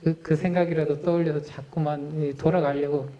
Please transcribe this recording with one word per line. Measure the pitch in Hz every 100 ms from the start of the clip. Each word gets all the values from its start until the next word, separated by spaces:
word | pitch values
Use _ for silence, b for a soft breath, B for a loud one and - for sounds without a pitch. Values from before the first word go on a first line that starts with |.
그, | 160 160
그 | - 156
생각이라도 | 185 180 175 160 147 147
떠올려서 | 170 170 160 147
자꾸만 | 143 - - 165 151 147 147 156
이, | 147 135
돌아가려고 | 160 175 143 143 143 147 135